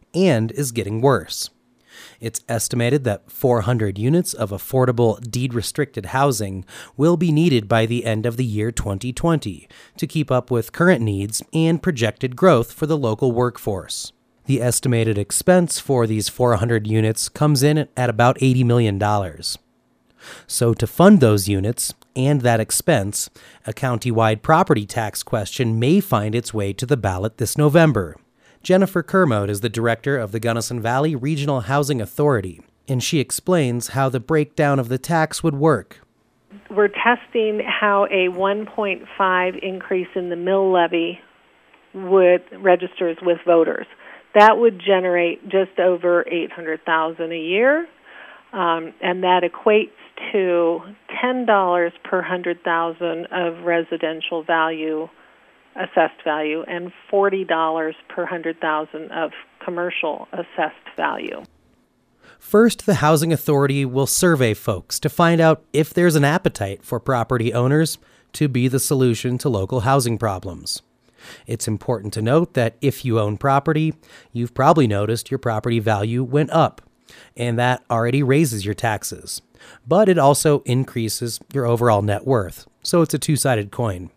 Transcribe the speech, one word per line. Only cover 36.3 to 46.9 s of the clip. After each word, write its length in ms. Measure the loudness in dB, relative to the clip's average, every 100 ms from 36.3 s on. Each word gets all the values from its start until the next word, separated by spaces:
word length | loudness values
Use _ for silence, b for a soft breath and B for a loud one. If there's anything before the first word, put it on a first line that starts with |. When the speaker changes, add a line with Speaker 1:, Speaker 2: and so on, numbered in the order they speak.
| _ _ -20 -6
Speaker 2:
We're 160 | 0 0
testing 720 | 0 0 0 -2 -4 -2 -2
how 480 | -4 -2 0 2 2
a 200 | 0 -2
one 360 | 0 -2 -2 -6
point 380 | -6 -4 -6 -8 -2
five 380 | 0 2 0 -4
increase 460 | -8 -10 -4 -4 -4 -6
in 140 | -6
the 80 | -4
mill 340 | 0 2 2
levy 480 | 2 2 0 -4 -6 -18 _ _ _ _ _ _
would, 500 | -12 2 4 6 4 0 -2
registers 600 | 2 2 0 -4 -4 -2
with 180 | -2 0 2
voters. 420 | 4 4 -2 -10 -18 B B B 8
That 220 | 8 8
would 220 | 4 2
generate 720 | 0 2 2 0 0 -4 -4
just 280 | -2 0 0
over 440 | 2 2 2 2 0
eight 240 | -4 -6
hundred 320 | -8 -8 -6
thousand 480 | 0